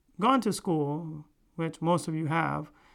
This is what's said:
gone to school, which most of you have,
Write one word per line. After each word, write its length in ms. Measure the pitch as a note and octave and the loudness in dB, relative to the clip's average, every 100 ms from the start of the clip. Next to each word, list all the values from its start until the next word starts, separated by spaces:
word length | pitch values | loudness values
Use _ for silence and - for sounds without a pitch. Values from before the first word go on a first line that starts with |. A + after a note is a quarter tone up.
| _ - | _ -2
gone 220 | A3 C4 | 2 4
to 120 | G#3+ | 2
school, 720 | D3+ - D#3+ C#3+ D3 E3 D#3 D3+ _ _ - | -2 0 0 0 -2 -6 -10 -14 _ _ -6
which 260 | E3 D#3 | -6 -2
most 260 | E3 F3 E3 | 2 2 2
of 60 | |
you 120 | D#3+ D#3 | -4 0
have, 440 | D#3 D3 C#3+ D3+ - _ | 0 0 -2 -6 -16 _